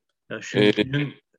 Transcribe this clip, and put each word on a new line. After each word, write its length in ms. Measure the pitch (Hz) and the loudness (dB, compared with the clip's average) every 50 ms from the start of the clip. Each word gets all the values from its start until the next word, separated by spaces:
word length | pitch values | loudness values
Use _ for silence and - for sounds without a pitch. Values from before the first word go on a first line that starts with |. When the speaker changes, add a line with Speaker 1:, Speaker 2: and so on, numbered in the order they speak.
| _ _ _ _ _ _ | _ _ _ _ _ _
Speaker 1:
Ya 100 | 110 110 - | -14 -14 -12
şimdi 220 | - - 101 104 | -4 0 4 4
Speaker 2:
Ee, 120 | 104 104 - 107 | 4 4 2 0
Speaker 1:
bugün 280 | 131 135 143 147 139 - - _ _ _ | -2 -2 -4 -4 -4 -8 -14 _ _ _